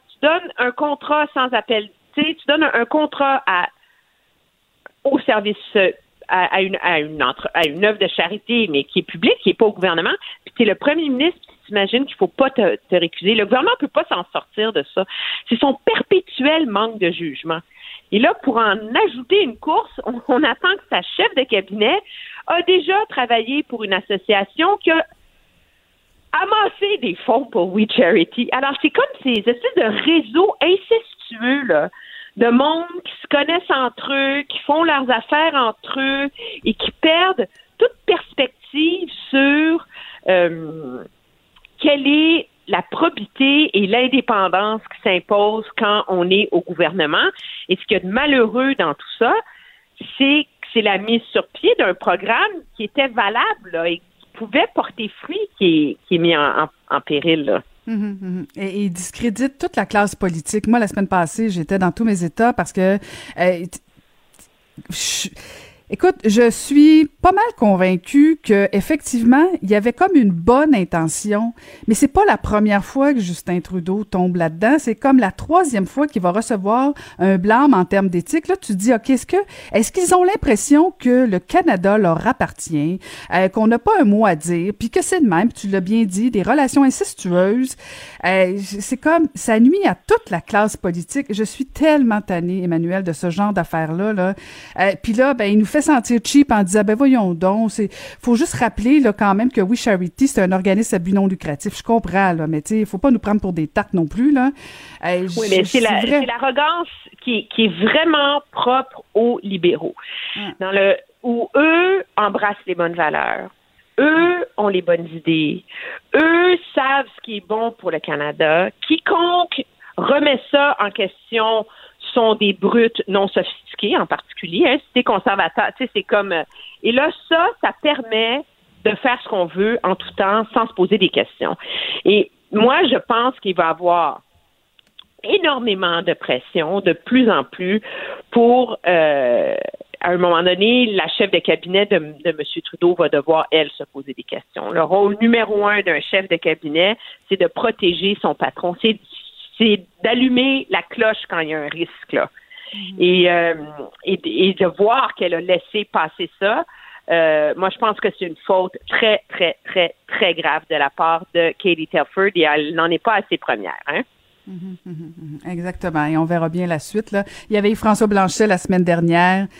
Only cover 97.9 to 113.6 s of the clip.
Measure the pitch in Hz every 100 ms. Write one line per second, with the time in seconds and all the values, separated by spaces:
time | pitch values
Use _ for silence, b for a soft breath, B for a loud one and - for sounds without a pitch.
97.9 | B B B 240 233 339 220 226 - 226
98.9 | 294 233 - 202 196 254 - 185 240 240
99.9 | 185 175 - 269 - 185 185 190 196 226
100.9 | 190 175 196 196 185 160 143 208 - -
101.9 | 226 175 185 190 165 156 151 - 220 208
102.9 | 185 277 233 202 208 190 175 151 214 -
103.9 | 185 156 202 277 277 262 277 B B B
104.9 | B 175 180 185 175 214 190 - 254 220
105.9 | 185 233 285 254 240 262 262 302 339 349
106.9 | - - - 254 214 - - 220 165 214
107.9 | 302 330 302 285 285 - - 240 262 254
108.9 | - - 208 233 240 196 190 175 - 127
109.9 | - B B B 202 202 - 190 196 196
110.9 | 180 - _ 254 233 220 277 311 330 370
111.9 | 392 - - 208 196 208 202 - 175 170
112.9 | 175 156 151 135 - - _